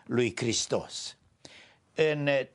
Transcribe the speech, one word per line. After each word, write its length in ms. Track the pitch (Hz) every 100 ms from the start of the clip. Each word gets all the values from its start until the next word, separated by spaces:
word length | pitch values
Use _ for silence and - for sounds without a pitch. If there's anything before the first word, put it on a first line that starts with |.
| -
lui 280 | 120 117 -
Hristos. 800 | 117 107 - 107 - - - - _ _ - - - _ _
În 360 | - 156 147 143 139 127